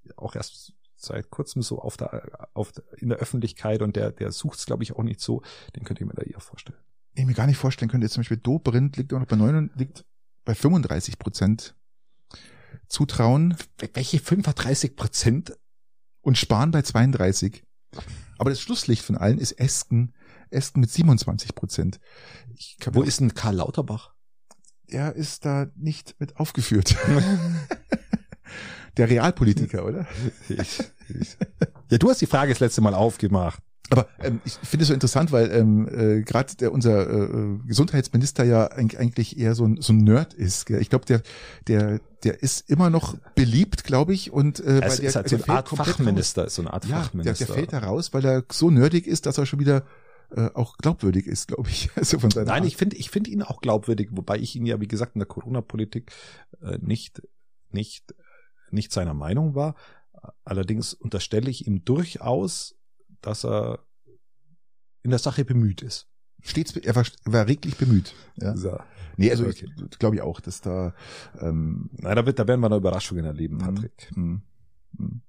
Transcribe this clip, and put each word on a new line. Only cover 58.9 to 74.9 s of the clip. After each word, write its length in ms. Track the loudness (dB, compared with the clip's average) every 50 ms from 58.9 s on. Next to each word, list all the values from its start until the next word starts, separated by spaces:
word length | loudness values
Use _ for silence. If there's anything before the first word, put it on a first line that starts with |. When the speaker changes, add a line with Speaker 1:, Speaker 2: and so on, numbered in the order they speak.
Speaker 1:
seiner 220 | -4 -4 -4 -4 -4
Meinung 420 | -6 -6 -4 -2 -2 -2 -2 -2
war. 200 | -2 -4 -4 -6 -10 -18 -20 -20 -20 -20 -20 _ -20 -20 -20 -20 _ _
Allerdings 500 | -6 -4 -4 -2 -2 -2 -4 -4 -8 -10
unterstelle 560 | _ -10 -6 -6 -6 -6 -2 -2 -2 -2 -2
ich 180 | -6 -6 -4 -2
ihm 180 | -2 -2 0
durchaus, 880 | 0 0 0 0 -4 -8 -8 -4 -2 -2 -2 -2 -4 -6 -8 -12 -14 -18 -20 _ _ -20 _ _ _ -20 -14
dass 240 | -8 -8 -8 -6 -4
er 340 | -2 -2 -2 -2 -4 -6 -10 -12 _ _ _ -20 -20 -20 -20 _ _ -20 -20 -20 -20 -20 -20 _ -20 -20 -20 -20 -20 -20 -8
in 80 | -2 0
der 100 | 0 0
Sache 240 | 0 -2 -2 -2 -2
bemüht 360 | 2 2 2 2 2 0 -2
ist. 260 | -8 -12 -14 -14 -14 -18 -20 -20 -20 -20 -20 -20
Speaker 2:
Stets 320 | -14 -6 -4 -4 -4 -4 -6
be-, 100 | -6 -4
er 120 | 0 2
war, 100 | 2 0 0 -2 -10 _
war 220 | 0 2 2 4 2
redlich 300 | 0 -2 -2 -8 -4 0
bemüht. 360 | 2 4 4 4 4 0 -10 -20 -20 -20 _
Ja. 200 | -8 -6 -4 -4
Speaker 1:
So. 220 | -4 -4 -6 -6 -8 -12 -16 -20 -20 -18 -14 -2
Speaker 2:
Nee, 160 | 2 4 4
also 140 | 4 4 0 -2
Speaker 1:
Okay. 200 | -2 -6 -10 -16 -14 -14 -16 -16
Speaker 2:
ich 100 | -8 -2
glaub 140 | 0 0 0
ich 80 | 0
auch, 180 | -4 -6 -8 -8
dass 220 | -12 -14 -14 -10
da, 320 | -8 -6 -4 -4 -4 -6 -6 -10 -18 -20 -18 -18 -20 -20 -14 -8
ähm, 500 | -4 -2 -2 -2 -2 -2 -4 -6 -8 -10 -12
Speaker 1:
Na, 200 | -10 -4 -2 0
da 120 | 2 2
wird, 120 | 0 0 0
da 100 | 2 0
werden 120 | 2 2
wir 100 | 2 2
noch 80 | 2 2
Überraschungen 480 | 2 0 0 0 -4 -6 -6 -6 -4
erleben, 300 | -6 -6 -6 -6 -6 -4
Speaker 2:
Mhm. 40 | -4
Speaker 1:
Patrick. 520 | -4 -4 -4 -4 -6 -8 -10 _ -18 -12 -6
Speaker 2:
Mhm. 260 | -4 -4 -4 -4 -6 -8 -12 _ -20 -20 -20 _ -20 -20 -20